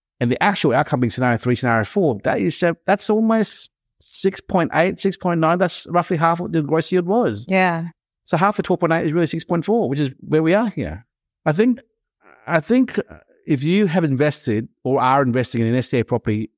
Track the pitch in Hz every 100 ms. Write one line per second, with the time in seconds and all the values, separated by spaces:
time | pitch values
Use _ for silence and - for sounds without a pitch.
0 | _ - 120 131 196 190 151 123 151 135
1 | 123 123 123 117 123 123 123 113 104 208
2 | 165 107 - - 185 - 170 165 - 202
3 | - 214 220 226 202 - - _ _ _
4 | _ - 190 190 - 185 156 151 180 185
5 | 196 185 185 170 160 175 180 - - 175
6 | 170 175 165 170 175 160 147 160 - 180
7 | 175 226 190 104 123 190 185 165 170 -
8 | _ _ - 160 196 208 - 180 165 165
9 | 160 165 160 165 - 175 175 233 143 139
10 | 143 - - 156 160 196 220 165 87 85
11 | _ _ _ _ 156 151 240 240 _ _
12 | _ _ 90 71 110 165 - 254 262 -
13 | - 78 _ _ - 143 147 190 202 175
14 | 160 131 147 - - 107 110 _ 127 131
15 | 127 139 131 120 120 120 113 127 - 123
16 | 110 117 - 107 110